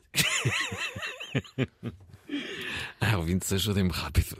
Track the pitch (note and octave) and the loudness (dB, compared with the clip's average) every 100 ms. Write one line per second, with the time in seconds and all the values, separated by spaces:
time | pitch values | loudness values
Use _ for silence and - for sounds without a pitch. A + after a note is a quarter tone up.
0 | _ - - - B2 - - - - - | _ 0 2 2 0 0 -2 -4 -6 -6
1 | - - - C3 - - B2+ _ A#2+ F2+ | -8 -8 -4 -4 -4 -2 -4 _ -12 -12
2 | - - - C#4+ - - - - - - | -20 -20 -8 -6 -6 -8 -6 -6 -8 -2
3 | G#2+ G#2 E2 F#2 - G2 G#2 G2+ F#2 E2 | 2 4 4 2 2 0 2 4 4 2
4 | - - - - | 0 2 2 0